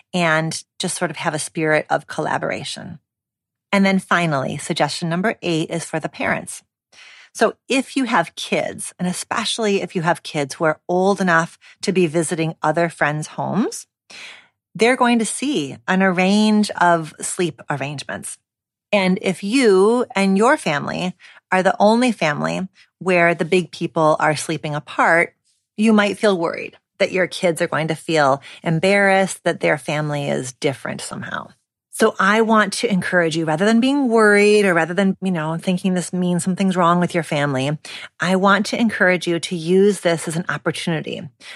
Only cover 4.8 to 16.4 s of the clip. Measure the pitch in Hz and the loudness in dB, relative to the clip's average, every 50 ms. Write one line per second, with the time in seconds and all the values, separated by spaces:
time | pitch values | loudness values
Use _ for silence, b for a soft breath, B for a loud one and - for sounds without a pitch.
4.8 | 156 143 - - 180 165 165 175 190 226 - - - 180 170 156 165 - - 165 | -2 -2 -2 -4 -6 -4 -4 -2 -2 -4 -4 -4 -4 -4 -2 -2 -2 -4 -6 -8
5.8 | - - - 160 151 165 - - - 185 170 160 - - - - - _ _ _ | -8 -6 -8 -6 -6 -8 -8 -6 -4 -4 -4 -4 -6 -10 -16 -16 -18 _ _ _
6.8 | _ _ B B B B B B B B B - 233 214 - _ _ - 226 269 | _ _ B B B B B B B B B 0 0 0 0 _ _ -4 -2 -2
7.8 | 247 - - 269 269 226 240 180 165 - - - - - 202 156 - - - - | -2 -2 -2 -4 -2 0 0 0 0 -2 -6 -14 -10 -4 -4 -4 -4 -4 -8 -10
8.8 | - - - - 185 180 175 - - - - - 220 - - - 226 208 202 190 | -12 -14 -10 -6 -6 -4 -4 -6 -8 -6 -6 -6 -4 -4 -4 -2 -2 0 0 0
9.8 | 175 175 - 190 156 175 165 - - - - 156 143 139 - - 170 156 151 - | -2 -4 -6 -4 0 0 -2 -2 -4 -8 -4 -4 -4 -4 -4 -2 0 0 0 -2
10.8 | _ - 180 180 185 196 202 190 196 185 165 165 165 165 - - B B B B | _ -4 0 0 2 2 2 0 2 2 2 2 2 0 -6 -16 B B B B
11.8 | - - 185 190 180 160 143 170 165 - 180 160 160 160 160 _ - 151 151 170 | -4 -2 0 2 2 2 2 0 -2 -2 -2 -2 -2 -4 -4 _ -2 0 0 0
12.8 | 170 165 - - 165 147 147 151 151 - - - 139 135 135 170 254 392 - - | 0 -2 -2 -2 -2 -2 -2 -2 -6 -8 -8 -8 -6 -4 -2 -2 -2 -2 -4 -8
13.8 | - _ _ _ _ - B B B B B B B B B B _ _ - 165 | -16 _ _ _ _ -20 B B B B B B B B B B _ _ -2 0
14.8 | 220 233 262 247 247 240 240 233 220 - - - 254 277 294 196 147 135 - - | 2 2 4 4 2 2 2 2 0 -2 -4 -6 -4 -4 -2 -2 -4 -6 -8 -8
15.8 | _ - 185 185 190 190 180 175 185 190 202 214 | _ -2 0 2 2 2 2 2 2 2 4 4